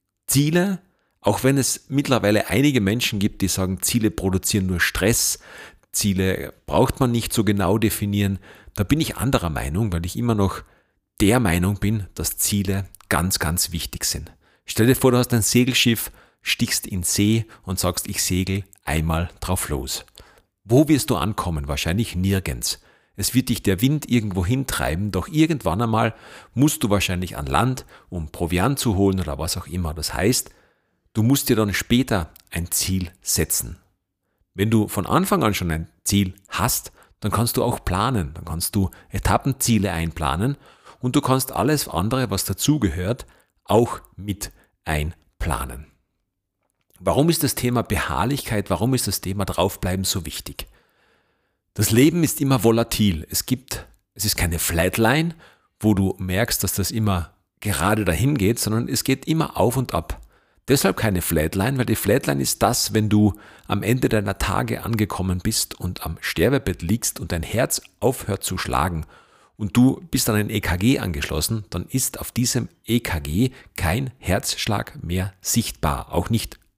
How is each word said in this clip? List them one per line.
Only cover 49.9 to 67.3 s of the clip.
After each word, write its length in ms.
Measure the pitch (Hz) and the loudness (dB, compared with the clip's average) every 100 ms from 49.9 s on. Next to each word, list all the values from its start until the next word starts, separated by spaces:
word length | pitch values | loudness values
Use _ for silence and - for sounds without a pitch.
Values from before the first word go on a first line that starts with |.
| 95 | -2
so 220 | 95 101 78 | -2 -4 -6
wichtig? 400 | - - - - _ _ _ _ _ _ _ _ _ _ | -10 -12 -14 -16 _ _ _ _ _ _ _ _ _ _
Das 180 | - 104 | -2 2
Leben 320 | 113 151 170 | 6 6 6
ist 160 | 160 - | 0 2
immer 240 | 135 131 | 2 4
volatil. 600 | 110 113 117 - 104 80 - | 4 4 2 2 2 2 -4
Es 160 | - - | -6 -2
gibt, 400 | 127 - - - _ _ | -4 -4 -12 -12 _ _
es 100 | - | -6
ist 120 | - - | -4 0
keine 220 | 87 85 | 0 0
Flatline, 800 | - 85 92 - 117 143 170 - - _ _ _ | -2 0 0 2 2 4 0 -4 -18 _ _ _
wo 160 | 107 | 2
du 220 | 104 95 - | 4 2 -2
merkst, 460 | 92 92 120 - | -2 0 0 -2
dass 100 | - | -2
das 160 | - 95 | -2 -2
immer 440 | 113 107 90 78 _ _ _ | 0 0 0 -4 _ _ _
gerade 440 | 107 80 87 107 | -6 0 2 2
dahin 320 | 92 87 127 147 | 2 2 2 2
geht, 220 | 98 117 | 2 2
sondern 300 | 107 110 123 | 0 -2 -2
es 160 | 131 | -2
geht 220 | - 135 - | -2 -2 0
immer 300 | 160 147 - | -2 -2 0
auf 200 | 120 131 | 2 2
und 180 | 123 | -2
ab. 260 | - - - - _ _ _ - | -4 -4 -10 -14 _ _ _ 0
Deshalb 300 | 139 196 180 | 2 2 2
keine 240 | 110 90 | 0 0
Flatline, 560 | - 80 80 95 110 139 | 0 0 0 0 0 0
weil 80 | |
die 100 | 120 | 0
Flatline 460 | 110 - 123 - 139 | 0 2 2 2 0
ist 220 | - - | 0 2
das, 320 | 107 120 - | 2 2 0
wenn 160 | 107 107 | 2 4
du 240 | 104 104 - - - - | 6 4 2 -10 -20 -6
am 160 | 101 | -2
Ende 260 | 92 127 135 | 0 2 2
deiner 300 | 110 101 95 | 0 0 -4
Tage 440 | 98 95 120 113 | -2 -2 -2 -4
angekommen 580 | - 113 104 - 92 90 | -2 -2 -2 -2 -2 0
bist 380 | 110 110 - - | -2 -2 -4 -6
und 280 | 90 - 80 | -8 -6 -8
am 100 | 80 | -6
Sterbebett 580 | - - 123 135 - 87 | -6 0 2 2 -2 -4
liegst 400 | 85 117 - - | -2 0 -2 -6
und 120 | 95 | -6